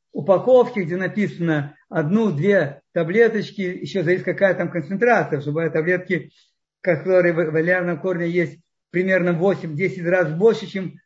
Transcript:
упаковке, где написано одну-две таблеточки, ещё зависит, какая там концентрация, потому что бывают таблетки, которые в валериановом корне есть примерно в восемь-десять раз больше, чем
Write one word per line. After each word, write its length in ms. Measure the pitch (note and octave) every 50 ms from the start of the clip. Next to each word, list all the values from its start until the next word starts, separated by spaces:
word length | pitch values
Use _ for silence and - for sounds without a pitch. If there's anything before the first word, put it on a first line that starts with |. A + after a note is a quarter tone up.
| _ _
упаковке, 720 | - - - F#3+ F#3+ F3+ F3+ A#3+ B3+ B3+ A#3 A#3+ - G#3+ F3+
где 120 | D3+ F3
написано 800 | F#3 F#3+ F3+ F#3 G#3+ G3+ D#3+ C#3+ - E3+ E3+ D#3+ D3 C#3+ C#3+ - _ _ -
одну-две 920 | - E3+ D#3 D3+ F#3+ A3 A3+ G#3 D#3+ C#3 D#3 G3+ G3+ F#3+ D#3 C3+ - - _ _
таблеточки, 720 | - F3 E3+ D#3 F3+ A3 A#3 A3 A3+ G#3+ F3 - - -
ещё 420 | F#3+ F3+ F#3 F#3+ - C#3 - G3 E3
зависит, 200 | D#3+ F3+ F#3 F3+
какая 300 | F#3 E3+ F3+ G3 F#3+ F3+
там 160 | F#3 F#3 D#3+
концентрация, 560 | - C3 - - G3 G3 A#3 A#3+ A#3 G3 D#3+
потому 160 | - E3 C#3
что 100 | B2+ D3
бывают 220 | D3 D#3+ E3 D#3+ -
таблетки, 580 | E3 D#3 F3 F3+ F3+ F3+ - F#3+ D#3 - - _ _ _ _ _ _ _ _ _ _
которые 520 | - F#3 E3+ D3 C#3 F#3 F#3 F#3 F3 F3 E3+
в 180 | D#3+ F3 D#3
валериановом 480 | D#3 D#3+ D#3+ E3+ F#3 F#3 F3 F3 E3+ C#3+
корне 300 | - F#3+ F3+ E3+ E3+ E3+
есть 300 | E3+ F3+ E3+ D3 - - _ _ _ _ _ _
примерно 420 | - F3 F#3 F#3+ F#3+ F3+ F3 F3 F3
в 60 | D#3
восемь-десять 680 | E3+ G3+ F#3 C#3+ - E3 D3+ C#3+ G3 - - F#3+ E3+
раз 260 | E3+ F3 F#3 F3+ D3+
больше, 360 | D#3 E3 G3+ A3+ G#3+ A3 G#3+ -
чем 320 | - G3 F#3+ D#3 - - _